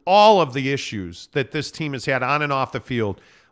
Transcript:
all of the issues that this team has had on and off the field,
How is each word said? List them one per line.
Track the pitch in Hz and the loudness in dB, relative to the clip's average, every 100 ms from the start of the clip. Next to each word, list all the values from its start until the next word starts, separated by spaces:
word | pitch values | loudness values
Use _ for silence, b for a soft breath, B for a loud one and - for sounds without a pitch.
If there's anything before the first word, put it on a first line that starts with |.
all | - 202 214 202 | 2 6 8 6
of | 147 | 2
the | 131 131 | -2 -2
issues | 139 - 107 87 85 - | -4 -4 -8 -10 -12 -8
that | 143 127 | -6 -4
this | 156 - | -6 -8
team | - 151 | -8 -8
has | 135 | -6
had | - 131 | -4 -2
on | 123 147 | 0 -2
and | 147 | 0
off | 135 131 | -2 -2
the | 131 | -6
field, | - 123 104 95 b b b | -6 -4 -4 -6 b b b